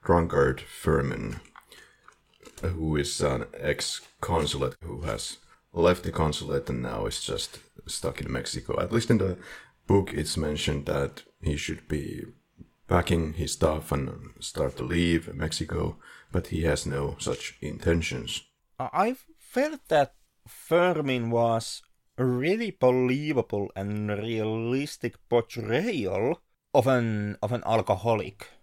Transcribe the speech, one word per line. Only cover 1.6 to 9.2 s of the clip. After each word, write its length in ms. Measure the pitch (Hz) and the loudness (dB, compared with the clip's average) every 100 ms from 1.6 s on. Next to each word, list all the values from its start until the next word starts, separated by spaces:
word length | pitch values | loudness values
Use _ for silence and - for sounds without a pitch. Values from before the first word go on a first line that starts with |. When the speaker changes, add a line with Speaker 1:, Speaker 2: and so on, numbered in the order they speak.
| _ - - _ - _ _ _ - - | _ -20 -20 _ -20 _ _ _ -20 -6
Speaker 1:
who 340 | 87 85 80 76 | -4 -2 0 0
is 260 | 69 - | 0 0
an 240 | 71 65 - - | 0 0 -4 -6
ex-consulate 1160 | - - - - - _ - 85 73 69 65 - | -4 -2 -4 -6 -12 _ 0 0 0 0 -2 -4
who 200 | 82 69 | -12 -8
has 360 | 78 53 - - - _ _ | -6 -6 -6 -12 -20 _ _
left 300 | 87 85 90 | 2 4 4
the 80 | 87 | -2
consulate 580 | 85 80 73 - 69 - | 0 0 0 -2 -4 -2
and 120 | 62 | -6
now 240 | 62 58 - | -4 -4 -4
is 180 | - | -6
just 360 | - - - - - - - | -6 -6 -8 -12 -20 -20 -12
stuck 360 | - - - | -6 -6 -6
in 100 | - | -6
Mexico? 480 | 127 - - - - | -6 -4 -8 -4 -4
At 120 | - | 0
least 180 | 117 117 | 0 4
in 80 | |
the 200 | 113 | 4